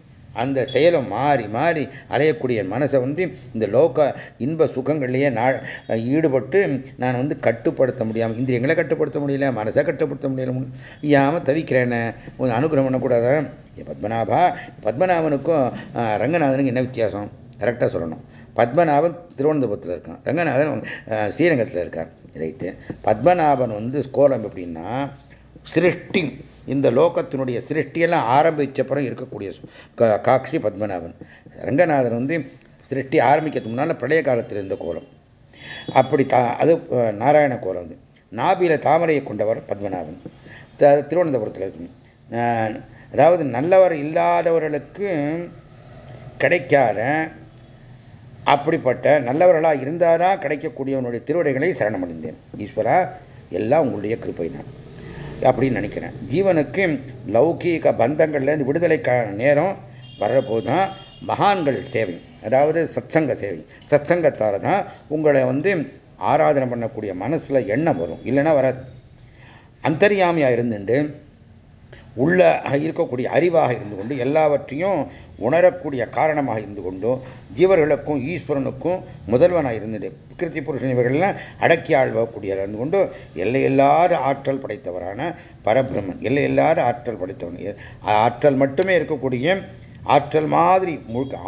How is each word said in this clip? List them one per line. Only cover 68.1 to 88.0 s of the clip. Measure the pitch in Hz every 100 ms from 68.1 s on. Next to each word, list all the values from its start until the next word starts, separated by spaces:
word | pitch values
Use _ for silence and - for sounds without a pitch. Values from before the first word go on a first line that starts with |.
| -
இல்லைன்னா | 104 135 151
வராது. | 147 131 127 - - - - - - - - - _
அந்தர்யாமியா | 120 156 202 202 180 170 135
இருந்துட்டு | 120 120 107 98 127 151 - - - - - - - - - -
உள்ள | - 143 185 170 147
இருக்கக்கூடிய | - 139 156 135 165 127 107
அறிவாக | 110 175 165 135
இருந்து | 113 104 101
கொண்டு | 107 143
எல்லாவற்றையும் | 123 156 156 143 139 135 190 175 135 - - -
உணரக்கூடிய | 107 160 180 175 156 135 110
காரணமாக | 117 156 151 135 110
இருந்து | 104 101
கொண்டு | 90 92 107 127 - - - 107
ஜீவர்களுக்கும் | 185 190 151 143 - 147
ஈஸ்வரனுக்கும் | 127 170 - 139 123 - 160 185 - - -
முதல்வனாக | 120 175 175 139 113
இருந்துட்டு | 104 110 95 - -
விக்கிருதி | - 170 156
புருஷன் | 139 135 131 123
இவர்கள்லாம் | 123 139 196 147 - -
அடக்கி | 117 165 -
ஆள்வக்கூடிய | 147 127 113 117 107
இருந்து | 98 95 98 107
கொண்டு | 135 196 175 - -
எல்லையில்லாத | 73 95 131 135 135 139 151 175 165
ஆற்றல் | 131 139 139 135
படைத்தவரான | 110 104 92 87 87 104 165 - - -
பரபிரம்மன், | - 120 135 - 98 -
எல்லையில்லாத | 107 143 135 135 139 165
ஆற்றல் | 127 117 123 107
படைத்தவன், | 92 95 85 87 92 101 - -